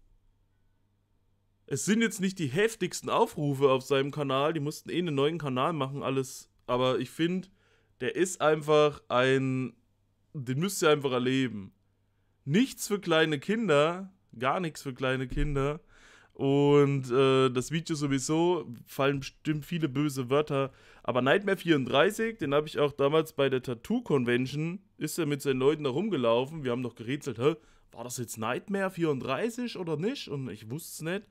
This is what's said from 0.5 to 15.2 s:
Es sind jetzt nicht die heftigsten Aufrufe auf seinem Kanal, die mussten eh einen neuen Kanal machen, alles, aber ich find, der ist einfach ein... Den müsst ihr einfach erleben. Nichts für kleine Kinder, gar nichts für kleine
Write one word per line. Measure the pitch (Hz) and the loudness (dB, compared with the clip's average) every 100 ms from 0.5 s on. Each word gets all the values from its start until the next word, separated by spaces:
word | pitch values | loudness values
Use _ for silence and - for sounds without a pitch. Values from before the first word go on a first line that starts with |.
| _ _ _ _ _ _ _ _ _ _ _ - | _ _ _ _ _ _ _ _ _ _ _ -8
Es | 139 | -4
sind | 180 220 | 0 2
jetzt | 226 220 | 0 0
nicht | 190 190 | -4 -4
die | 139 | -2
heftigsten | 151 226 - 180 - 117 | 0 0 -2 -6 -6 -2
Aufrufe | 139 240 - 143 135 139 | 0 0 0 -2 2 4
auf | 131 | 4
seinem | 127 135 143 | 2 0 0
Kanal, | 151 139 135 147 | -4 -2 0 0
die | 165 | -2
mussten | 143 151 - | -4 -6 -6
eh | 139 | -4
einen | 180 | -2
neuen | 139 147 165 | 0 0 0
Kanal | 147 127 151 | -4 -2 0
machen, | 160 135 139 | -2 -4 -4
alles, | 110 135 131 - - _ - | -4 -2 -4 -10 -20 _ -2
aber | 123 131 117 | 0 2 0
ich | 123 | -4
find, | - 170 185 - _ _ _ _ _ | -2 -2 -2 -6 _ _ _ _ _
der | 123 - | -4 0
ist | 185 - | -2 0
einfach | 147 156 151 151 151 143 - | 2 2 4 4 4 0 -2
ein... | 123 127 135 131 131 127 - _ _ _ _ _ | 2 4 2 2 -2 -6 -10 _ _ _ _ _
Den | 151 123 131 | -10 -4 -2
müsst | 196 202 | -2 2
ihr | 160 | 4
einfach | 147 135 | 4 2
erleben. | 123 127 131 127 107 95 _ _ _ _ _ _ _ 135 | 0 2 2 0 -4 -14 _ _ _ _ _ _ _ 0
Nichts | 180 262 - - | 2 2 -2 -6
für | 196 | -4
kleine | 180 160 160 147 | 2 2 2 0
Kinder, | - 220 208 143 156 180 190 _ _ 113 | -2 0 4 4 4 0 -10 _ _ -4
gar | 127 185 | -2 -2
nichts | 170 - | -4 -8
für | 143 | -10
kleine | 123 131 131 | -4 -2 -2